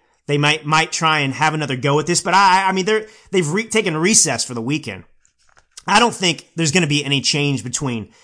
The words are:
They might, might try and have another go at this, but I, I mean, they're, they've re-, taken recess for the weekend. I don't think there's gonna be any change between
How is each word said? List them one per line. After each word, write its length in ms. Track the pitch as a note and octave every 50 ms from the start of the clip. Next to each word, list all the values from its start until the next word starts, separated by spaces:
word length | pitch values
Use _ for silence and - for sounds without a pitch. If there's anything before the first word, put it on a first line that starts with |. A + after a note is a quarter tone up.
| _ _ _ _ -
They 100 | - D3
might, 280 | D3 D3 D3 D3+ D#3 D3
might 280 | D3 D#3+ D#3+ D#3+ E3 -
try 260 | - E3+ D#3+ D#3 D3+
and 140 | C#3 C3+ B2
have 200 | A#2 D#3 D#3 D#3
another 220 | D#3 D3+ C3+ C3
go 240 | C3 A#2+ C#3+ C#3+ D3+
at 80 | D3+
this, 140 | E3+ F3 -
but 120 | - F#3 F3+
I, 360 | G3 G3+ F#3 F#3 F#3+ G3 F#3+
I 20 |
mean, 140 | F#3 F#3+ F3+
they're, 220 | G#3+ A3 A3 G#3+ - - - _ -
they've 180 | G3 F#3 E3 C#3+
re-, 180 | E3+ G#3+ A3+
taken 300 | A3+ - A3 F#3+ F#3 D#3
recess 480 | D#3 E3+ G3+ A3 - - D3+ B2 A2+ -
for 80 | - B2
the 80 | A#2
weekend. 420 | A2+ C3 D3+ D3+ D3+ A#2 F#2+ F#2 - _ _ _ _ _ _ _ _ _ _ _ _ _ - - -
I 140 | F3 G3 A3
don't 160 | A#3+ A3+ -
think 320 | - F#3 F3 D3 - - _ -
there's 160 | E3 E3 D3
gonna 160 | C#3+ F#3 E3+
be 160 | C#3+ D3 C#3 C3
any 160 | C3+ C#3 C3+
change 420 | C3 - - D3 D3 C#3+ C3+ A#2
between 520 | G#2+ B2 - - D3 B2+ A#2+ A2+ G2 - _ _